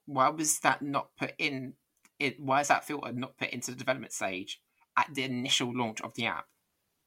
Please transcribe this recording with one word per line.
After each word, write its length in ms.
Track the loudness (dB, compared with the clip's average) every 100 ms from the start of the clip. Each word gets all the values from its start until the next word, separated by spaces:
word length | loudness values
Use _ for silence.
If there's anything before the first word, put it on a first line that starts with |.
| -4
Why 240 | 4 4
was 300 | 4 0 4
that 200 | 4 2
not 280 | 0 -2 -4 -6
put 140 | -6 -2
in, 360 | -2 -2 -8 -12 _ _ _ -2
it, 200 | -2 -2
why 220 | 2 4
is 80 | 6
that 160 | 4 2
filter 260 | -6 -4
not 260 | -6 -6 -6
put 120 | -6
into 200 | -4 -8
the 60 | -6
development 360 | -2 -2 -2
stage 460 | -6 -4 -4 -8 -12 _ _ _ 0
at 160 | 0
the 100 | 0
initial 520 | -2 -2 0 0 0 0
launch 240 | -2 -2
of 140 | -10 -4
the 100 | -4
app? 180 | -4 -8 _ _ _ _ _